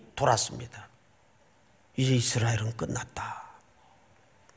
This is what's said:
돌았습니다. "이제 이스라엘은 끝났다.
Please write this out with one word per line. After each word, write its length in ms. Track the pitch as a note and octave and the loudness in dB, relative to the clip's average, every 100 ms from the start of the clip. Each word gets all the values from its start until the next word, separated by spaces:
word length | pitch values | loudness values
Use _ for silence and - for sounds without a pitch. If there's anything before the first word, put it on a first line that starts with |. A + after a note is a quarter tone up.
| - - | -12 0
돌았습니다. 720 | C3 A#2 - - B2 - - - _ _ _ _ _ _ _ _ _ - | 4 4 2 -4 -12 -14 -20 -20 _ _ _ _ _ _ _ _ _ 0
"이제 160 | C3 | 2
이스라엘은 640 | B2+ - A#2 A#2 A2 A2+ A2+ | 4 4 2 2 0 -2 -4
끝났다. 640 | - - - - - - - - - _ - - - - _ _ - | -6 -6 -8 -10 -10 -10 -14 -20 -20 _ -20 -20 -20 -20 _ _ -20